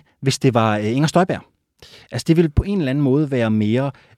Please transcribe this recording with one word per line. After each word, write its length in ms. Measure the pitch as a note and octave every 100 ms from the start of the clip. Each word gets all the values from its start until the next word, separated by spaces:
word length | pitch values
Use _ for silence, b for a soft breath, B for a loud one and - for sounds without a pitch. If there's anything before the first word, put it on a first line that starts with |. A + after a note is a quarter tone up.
| - _
hvis 180 | C3+ -
det 140 | C#3
var, 240 | A#2 A2 G#2+
øh, 140 | G#2+
Inger 160 | B2+ D#3
Støjberg. 340 | E3+ F#3 A#2+ - _ _ _ B B B
Altså, 140 | A#2+ -
det 100 | E3
ville 120 | E3
på 140 | -
en 160 | F#3+ G3+
eller 100 | C#3
anden 140 | C#3
måde 280 | C#3+ C3+ D3+
være 200 | C3 A2+
mere, 400 | A2 G#2+ A#2 C#3 b b